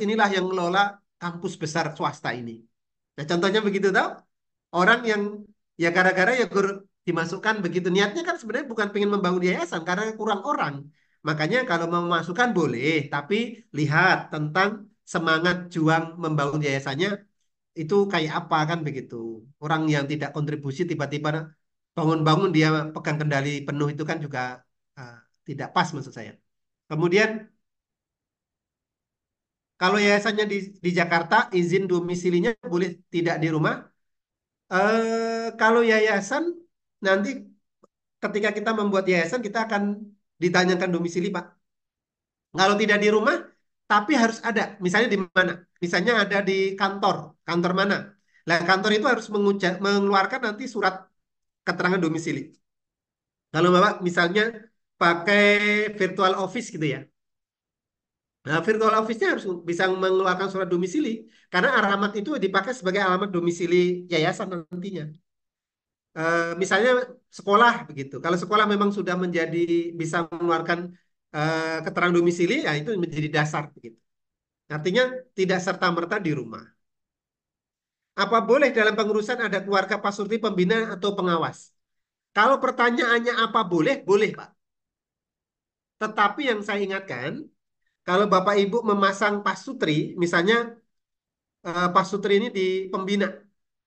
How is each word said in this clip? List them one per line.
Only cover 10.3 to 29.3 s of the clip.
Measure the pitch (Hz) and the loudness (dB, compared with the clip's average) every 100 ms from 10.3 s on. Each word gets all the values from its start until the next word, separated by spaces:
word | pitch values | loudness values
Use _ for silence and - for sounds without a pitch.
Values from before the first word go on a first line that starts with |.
| 196 277 | -2 -2
orang. | 277 160 139 139 _ _ _ | -2 -2 -6 -14 _ _ _
Makanya | 151 156 156 240 254 | -6 -2 0 0 0
kalau | 170 165 | -2 0
mau | 175 175 170 | -2 0 -2
masukkan | 170 175 247 | -2 0 0
boleh, | 180 147 120 143 160 135 | 2 0 0 0 -2 -2
tapi | 143 143 208 240 - _ 143 | -6 -2 -4 -4 -10 _ -4
lihat | 147 156 185 156 - | 0 4 4 2 -2
tentang | 156 151 170 202 233 - _ - | -6 -4 0 0 -2 -14 _ -8
semangat | 160 165 160 175 180 175 | -4 0 2 2 -2 -6
juang | 165 156 160 160 175 | 0 2 2 0 -6
membangun | 165 151 143 151 143 | -4 -2 -2 -2 -2
yayasannya | 135 139 135 196 202 - _ _ _ _ 165 | -2 -4 -2 -2 -4 -10 _ _ _ _ -12
itu | 156 202 196 | 0 2 2
kayak | 175 156 160 | 0 -2 -4
apa | 170 160 151 | -2 0 0
kan | 170 | -2
begitu. | 151 127 117 117 113 110 - _ | -4 -6 -10 -10 -10 -12 -18 _
Orang | 147 160 156 | -4 0 2
yang | 147 139 | 0 0
tidak | 151 139 | -4 -6
kontribusi | 156 147 147 143 131 170 | -4 -6 -6 -8 -4 -4
tiba-tiba | 151 139 147 151 156 156 _ _ _ _ | -4 -4 -4 -4 -4 -8 _ _ _ _
bangun-bangun | - 156 160 156 160 190 156 | -2 0 2 4 4 4 4
dia | 156 156 151 156 | 4 2 -2 -6
pegang | 160 151 | -4 -2
kendali | 151 139 143 147 139 | 0 0 0 -4 -4
penuh | 143 147 | -2 -2
itu | 147 156 | -2 -6
kan | 160 143 | -6 -6
juga, | 131 123 123 _ _ _ - | -6 -8 -10 _ _ _ -20
eh, | 120 117 _ _ - | -18 -20 _ _ -14
tidak | 131 123 185 | -12 -4 -2
pas | 175 | -2
maksud | 143 127 | -4 -12
saya. | 120 104 - _ _ _ _ _ | -14 -16 -18 _ _ _ _ _
Kemudian | 156 175 190 220 220 - _ _ _ _ _ _ _ _ _ _ _ _ _ _ _ _ _ _ | -2 2 2 2 -2 -12 _ _ _ _ _ _ _ _ _ _ _ _ _ _ _ _ _ _